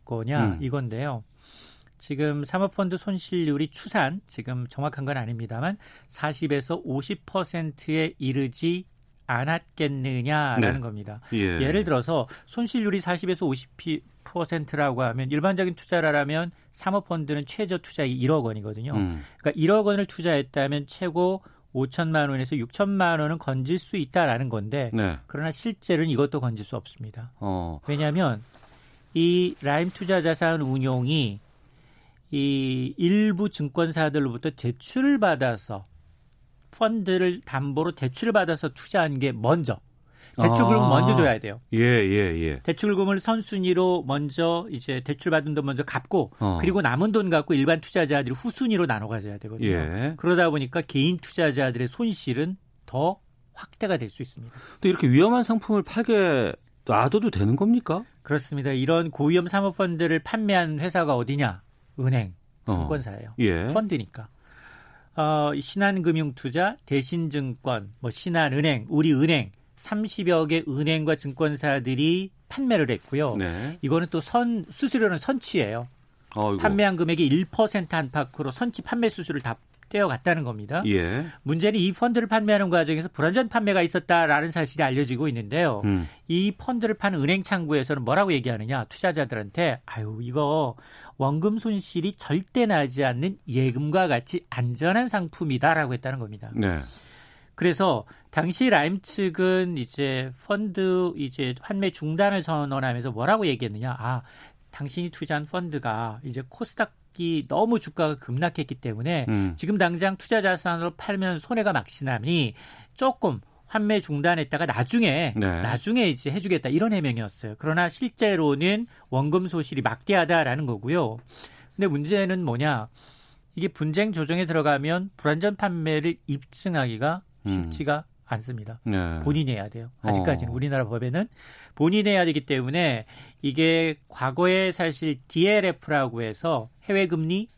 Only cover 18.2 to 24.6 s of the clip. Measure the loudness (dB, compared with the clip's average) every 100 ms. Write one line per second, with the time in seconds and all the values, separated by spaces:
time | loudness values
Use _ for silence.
18.2 | 2 2 0 -4 -8 -10 -4 -2 -2 -4
19.2 | -10 -6 -2 2 4 4 4 0 -2 -4
20.2 | 0 0 0 -2 -2 -2 -6 -6 -4 0
21.2 | 0 0 -6 _ _ -4 -2 -2 0 0
22.2 | 0 0 -2 -4 -4 -2 0 2 2 2
23.2 | 0 -2 -2 -2 0 -2 -2 -4 -2 2
24.2 | 2 2 -2 -4